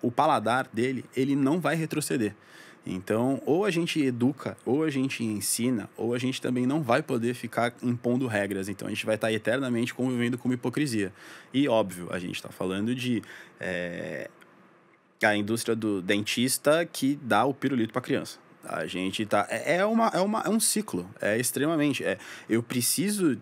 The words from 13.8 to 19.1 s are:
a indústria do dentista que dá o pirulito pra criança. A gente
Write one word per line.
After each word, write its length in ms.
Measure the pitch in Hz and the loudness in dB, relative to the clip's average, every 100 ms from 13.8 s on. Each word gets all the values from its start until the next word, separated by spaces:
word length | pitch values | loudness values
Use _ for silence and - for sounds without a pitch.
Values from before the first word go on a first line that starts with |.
| 87 87 82 73 - - - - - _ _ _ _ - | -4 -6 -8 -8 -10 -16 -20 -20 -20 _ _ _ _ 0
a 120 | 113 104 | 2 4
indústria 400 | 101 113 - 113 | 2 0 0 0
do 260 | 110 98 | 0 0
dentista 840 | 90 104 101 - 127 - 143 160 | 2 0 0 0 0 2 2 2
que 340 | 170 - 135 143 | 0 -2 -2 0
dá 220 | 131 104 | 2 2
o 100 | 131 | 4
pirulito 380 | 135 135 135 110 | 2 0 0 0
pra 100 | 127 | -2
criança. 360 | 120 123 - - - - | -2 -2 -4 -12 -20 -18
A 200 | - 80 | -8 -6
gente 400 | 78 85 95 | -4 -2 -2